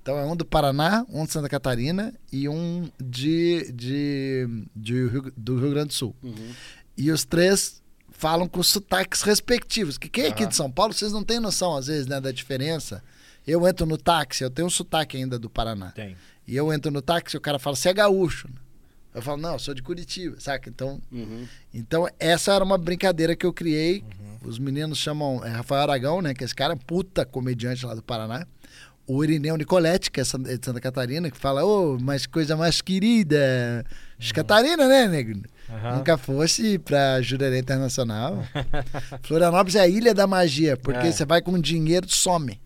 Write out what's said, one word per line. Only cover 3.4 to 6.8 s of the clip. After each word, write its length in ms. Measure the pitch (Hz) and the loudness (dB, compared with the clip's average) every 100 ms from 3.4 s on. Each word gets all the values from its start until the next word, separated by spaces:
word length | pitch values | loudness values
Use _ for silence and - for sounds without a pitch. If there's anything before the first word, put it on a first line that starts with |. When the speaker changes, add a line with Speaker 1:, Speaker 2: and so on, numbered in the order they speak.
| 170 170 - | 2 0 -4
Speaker 1:
de, 960 | 120 123 139 147 139 135 131 123 117 - | -8 -6 -2 -2 -2 -2 -2 -2 -6 -10
de 320 | 110 110 123 127 | -12 -2 0 0
Rio, 240 | 127 135 123 | -2 -6 -10
do 220 | 110 127 | -4 0
Rio 100 | 139 | 0
Grande 200 | 143 147 | 0 -2
do 40 | |
Sul. 220 | - 120 - | -4 -6 -8
Speaker 2:
Uhum. 280 | 127 107 113 123 - - | -14 -14 -14 -16 -18 -20